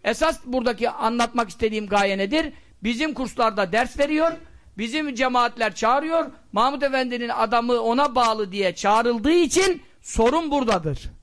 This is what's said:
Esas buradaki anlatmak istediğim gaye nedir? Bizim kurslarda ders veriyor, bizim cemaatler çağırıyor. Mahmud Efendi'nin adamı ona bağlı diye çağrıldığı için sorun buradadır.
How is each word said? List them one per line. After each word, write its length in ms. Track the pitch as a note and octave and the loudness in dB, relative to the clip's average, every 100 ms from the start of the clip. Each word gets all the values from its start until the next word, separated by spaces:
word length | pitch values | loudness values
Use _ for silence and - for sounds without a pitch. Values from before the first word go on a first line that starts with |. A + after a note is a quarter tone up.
Esas 360 | - - D#4+ - | -2 0 0 0
buradaki 440 | B3 B3+ A#3+ G3+ A#3 | -4 -2 0 0 -2
anlatmak 600 | - A3+ A#3+ A#3 A#3 G#3+ | 0 -2 0 0 0 -4
istediğim 380 | - A3 G#3+ G#3 | -2 -2 -2 0
gaye 300 | G3+ G3+ G3 | 2 2 0
nedir? 360 | G3 D4+ D#4+ - - - | 0 0 -2 -8 -20 -6
Bizim 300 | G#3+ A#3 D#4 | -4 -2 -2
kurslarda 580 | B3+ B3+ - A3 G#3 F#3+ | -2 -6 0 0 0 0
ders 280 | G#3+ B3 - | 0 -2 0
veriyor, 320 | C#4+ D4+ E4 E4 - - - - | 0 2 0 -2 -16 -20 -20 -10
bizim 380 | A3 D4+ D4+ | -6 -4 -4
cemaatler 600 | A#3 C4 B3 A#3+ A#3 G#3+ | -2 0 2 0 0 -4
çağırıyor. 560 | - A3 C4+ D#4 E4 D4 - _ | 0 2 2 2 -2 -2 -10 _
Mahmud 300 | G3+ B3+ C#4 | 0 0 0
Efendi'nin 480 | C#4 C4 B3+ A#3+ A#3 | -2 -2 -2 -4 -4
adamı 520 | A3+ A3+ A#3+ A#3 A#3+ | -2 0 0 2 0
ona 340 | A3+ A#3+ C#4+ | 2 2 2
bağlı 360 | B3 A#3 G#3+ G3+ | 2 2 0 -4
diye 240 | G3 F#3 | -2 -2
çağrıldığı 580 | F3 G3+ A3 A#3 A#3 B3+ | 0 2 4 2 0 2
için 480 | F4 E4 F4+ F#4+ F4 - _ | 4 4 2 2 0 -8 _
sorun 500 | - - A3+ D#4 D#4+ | -6 2 2 2 0
buradadır. 480 | C#4+ A#3 F#3+ D#3 C#3 - - | 0 0 0 -2 -6 -10 -16